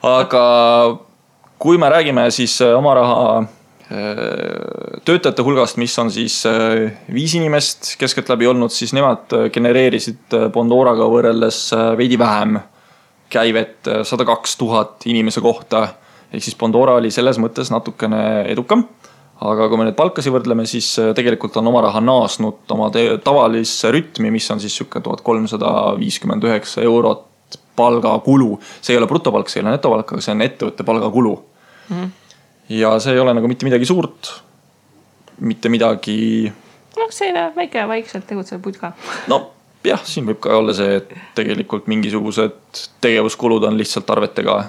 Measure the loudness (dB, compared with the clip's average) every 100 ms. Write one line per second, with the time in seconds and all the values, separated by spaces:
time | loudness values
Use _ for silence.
0 | 4 2 4 4 6 6 6 6 4 2
1 | -12 _ _ _ _ _ 2 4 6 4
2 | 4 2 2 0 -2 2 4 4 4 4
3 | 4 4 2 2 -2 -8 _ _ -14 -10
4 | -8 -6 -6 -6 -8 -8 -10 -12 -12 -8
5 | 0 2 2 0 0 2 2 0 -4 -2
6 | -2 -2 -4 -2 0 0 2 0 -2 -6
7 | -8 -4 -2 -2 0 0 -2 -6 -12 -6
8 | -4 -4 -2 2 2 2 0 -2 -4 0
9 | 2 0 -2 0 0 0 2 4 4 2
10 | -6 -12 _ -2 0 0 2 4 4 4
11 | 4 4 4 2 0 -2 -4 0 0 2
12 | 2 2 2 2 0 -2 -6 _ _ _
13 | _ _ _ 0 2 0 -2 -8 -6 -4
14 | -4 -2 0 0 -2 -6 -2 0 -2 -6
15 | -4 0 0 0 -2 -2 -2 -2 -2 -6
16 | _ -20 _ -12 -10 -4 0 2 4 4
17 | 2 0 0 0 -2 -4 -4 -4 -6 -6
18 | -4 -2 0 -2 -2 -4 0 0 0 _
19 | -20 _ _ _ -4 0 2 2 0 0
20 | 0 0 -2 -2 0 -2 -2 -4 -4 0
21 | 0 2 0 0 -4 -2 2 2 2 0
22 | 2 2 2 -2 -6 -6 _ -4 -2 0
23 | 0 0 2 4 4 2 -4 -2 0 0
24 | -2 -4 -2 -2 -4 -6 -6 -8 -8 -8
25 | -8 -6 -2 -2 -2 -2 -2 0 0 -2
26 | -4 -4 -4 -2 0 -2 -4 -2 2 2
27 | 2 -2 -8 _ _ -20 _ 0 2 2
28 | 0 -2 2 4 4 -2 -10 -18 0 0
29 | 2 0 0 -2 -2 -4 -2 0 0 0
30 | -2 -8 -4 -2 -2 -2 -8 -6 -2 -2
31 | 0 2 0 0 -10 _ _ _ -12 -8
32 | -8 -12 _ _ _ _ _ 0 2 2
33 | 2 2 2 2 0 -2 0 0 2 0
34 | -2 -6 -18 -18 _ _ _ _ _ _
35 | _ _ _ _ -6 -2 0 2 2 0
36 | -4 -2 0 0 -2 -6 -20 _ _ -6
37 | -6 -4 -4 -2 -4 -4 -6 -4 -4 -6
38 | -8 -12 -10 -10 -10 -10 -10 -10 -12 -14
39 | -14 -14 -4 -4 -4 _ _ _ -4 -4
40 | -4 -6 -4 -4 0 2 2 0 0 0
41 | -4 -20 -10 -6 -4 -4 -4 -6 -4 -2
42 | -2 -2 -4 -2 -2 -4 _ -18 -18 _
43 | 0 2 0 0 0 2 2 -2 -4 -6
44 | -2 -2 -2 -4 -2 -2